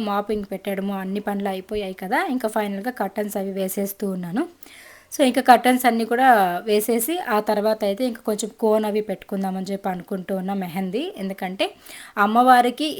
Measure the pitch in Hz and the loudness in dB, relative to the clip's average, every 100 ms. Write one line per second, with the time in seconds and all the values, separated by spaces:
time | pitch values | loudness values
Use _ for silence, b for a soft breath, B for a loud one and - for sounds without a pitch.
0 | 214 202 208 214 196 190 208 196 196 196 | 0 -2 -2 -4 -4 -8 -6 -4 -4 -4
1 | 185 202 202 202 202 190 190 208 190 185 | -4 -4 -4 -2 -2 -4 -6 -6 -6 -8
2 | 185 269 370 254 226 220 208 196 214 247 | -2 0 0 -2 -2 -2 -2 -4 -6 -4
3 | 196 - 208 202 196 196 190 196 202 - | -4 -4 -4 -4 -4 -4 -4 -2 -4 -4
4 | 202 185 175 196 349 - B B B B | -4 -4 -4 -4 -4 -8 B B B B
5 | B - 262 247 254 233 240 254 247 226 | B 0 2 2 6 6 6 4 2 2
6 | 226 240 269 233 185 175 220 208 214 233 | 0 4 6 6 4 0 2 0 2 0
7 | 233 349 - 214 214 208 214 220 208 202 | 0 -4 0 0 2 0 2 0 0 0
8 | 254 220 - 208 214 - 220 214 214 208 | -2 -2 -4 -4 -4 -2 2 2 2 -2
9 | 208 185 - 196 190 185 185 196 196 180 | -2 -8 -6 -4 -2 -4 -6 -6 -4 -6
10 | 175 190 175 190 185 196 180 165 190 202 | -6 -8 -4 -4 -4 -4 -4 -4 -4 -4
11 | 339 - 196 190 185 185 359 - B B | -6 -6 -8 -6 -8 -4 -6 -6 B B
12 | B - 208 226 254 247 247 247 302 254 | B 0 2 6 8 8 6 0 -4 0